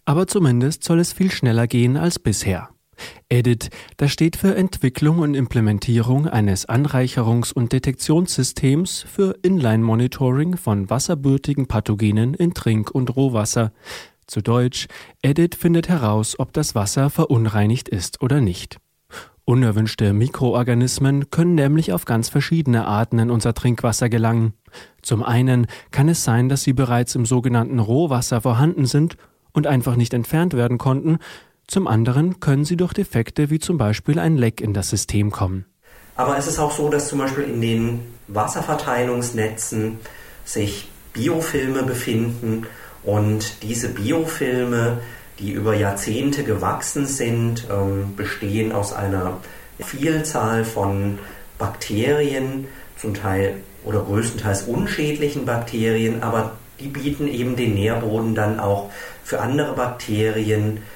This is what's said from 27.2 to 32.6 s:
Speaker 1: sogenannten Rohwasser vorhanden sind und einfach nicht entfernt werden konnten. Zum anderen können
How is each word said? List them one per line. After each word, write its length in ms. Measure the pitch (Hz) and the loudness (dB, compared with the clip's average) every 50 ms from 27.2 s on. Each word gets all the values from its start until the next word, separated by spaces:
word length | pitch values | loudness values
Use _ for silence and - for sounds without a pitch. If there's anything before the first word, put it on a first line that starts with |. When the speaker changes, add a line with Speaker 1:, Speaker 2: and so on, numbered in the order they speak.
| 117 110 | 0 2
Speaker 1:
sogenannten 500 | 127 123 117 127 120 117 120 - 139 120 | 2 2 2 2 2 2 2 2 2 0
Rohwasser 640 | 107 104 120 143 175 156 131 120 123 - 127 113 | 2 2 2 2 2 2 2 0 0 0 -2 0
vorhanden 460 | - 131 117 117 143 160 185 170 135 120 | 2 2 2 4 4 2 4 2 0 2
sind 300 | - 147 156 170 - - - _ _ _ _ _ - | 4 2 2 2 -2 -6 -20 _ _ _ _ _ -2
und 140 | 156 151 147 | 0 2 2
einfach 300 | 139 127 117 135 123 120 | 2 2 2 2 2 2
nicht 180 | 120 - 127 | 2 2 0
entfernt 400 | 120 113 - - 156 175 180 143 | -2 -2 0 0 0 0 2 2
werden 240 | 123 120 120 123 117 | 2 2 2 0 0
konnten. 400 | - 135 131 135 147 156 160 160 - - - - - _ _ _ _ - | 0 0 0 2 2 0 0 0 -2 -8 -20 -20 -20 _ _ _ _ -4
Zum 160 | - 196 190 | -2 -2 0
anderen 540 | - 113 110 113 127 123 139 160 185 185 - | 2 2 2 2 2 2 2 2 0 0 -2
können 240 | - 151 135 139 | 0 0 2 2